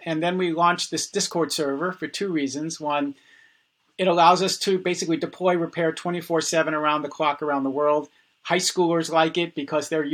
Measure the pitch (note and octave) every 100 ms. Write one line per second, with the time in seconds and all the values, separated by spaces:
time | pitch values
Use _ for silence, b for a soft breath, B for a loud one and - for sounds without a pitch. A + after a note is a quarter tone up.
0 | E3+ D#3 E3+ F#3 F3 D#3+ E3+ F3 - D#3+
1 | - G3+ F#3 E3+ D3 - C#3+ C#3 F3 F3
2 | D3+ - G3+ D#3+ C#3 C#3 D#3+ D#3+ D3 C#3+
3 | C#3+ C#3 b b b b b _ _ -
4 | F#3 F3 E3+ F3+ F#3 - - F#3 F#3 F3
5 | D#3+ D#3+ E3 - F3+ F3+ E3 E3+ E3 D#3+
6 | F3+ F3 F3 E3 D#3 E3 D#3 D#3 D3+ D3+
7 | C#3+ - D3+ C#3+ D3+ C#3+ C3+ C3+ D3 D3
8 | C#3+ b b b - F3+ F3+ F#3+ E3+ E3+
9 | D#3+ D#3+ D#3+ E3+ E3+ D#3 C#3+ D3+ C#3+ D#3+
10 | D3